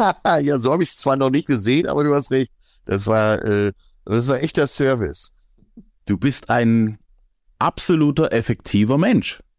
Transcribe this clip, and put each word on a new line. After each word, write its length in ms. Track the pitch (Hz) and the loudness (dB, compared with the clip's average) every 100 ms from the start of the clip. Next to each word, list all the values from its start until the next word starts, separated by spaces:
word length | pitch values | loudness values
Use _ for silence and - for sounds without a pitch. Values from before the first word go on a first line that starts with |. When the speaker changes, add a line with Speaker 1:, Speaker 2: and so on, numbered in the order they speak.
| 208 | -2
Speaker 1:
<laughs> 360 | - - 165 | 0 0 0
Ja, 160 | 143 139 | 0 0
so 140 | 117 | 0
habe 100 | 165 | 0
ich 60 | 170 | -2
es 60 | - | -4
zwar 200 | 139 135 | -2 0
noch 140 | 135 | 2
nicht 160 | 139 - | 0 0
gesehen, 400 | 123 101 139 - | -2 0 0 0
aber 160 | 147 | -2
du 100 | 147 | 0
hast 160 | 143 135 | 0 0
recht. 220 | 135 127 _ _ _ | -2 -2 _ _ _
Das 220 | - 98 101 | -6 -4 0
war, 360 | 110 107 107 | 2 2 0
äh, 280 | - 104 101 - _ _ | 0 0 0 -4 _ _
das 220 | - 110 123 | -4 -2 0
war 140 | 131 | -2
echter 240 | 156 - 143 | -2 -2 -2
Service. 680 | - 139 127 90 71 - - _ _ _ - - _ - | 0 0 0 -4 -8 -16 -20 _ _ _ -20 -20 _ -4
Speaker 2:
Du 100 | 98 | -2
bist 300 | 143 135 - | -2 -4 -2
ein 480 | 120 117 113 110 110 _ _ _ _ _ _ | 0 2 2 2 -4 _ _ _ _ _ _
absoluter 720 | 160 - - 165 147 143 160 | -4 -2 0 2 2 2 0
effektiver 640 | 117 - 113 - 101 107 139 | 0 -2 -4 -2 0 2 2
Mensch. 420 | 196 190 - - - | 2 2 0 -8 -18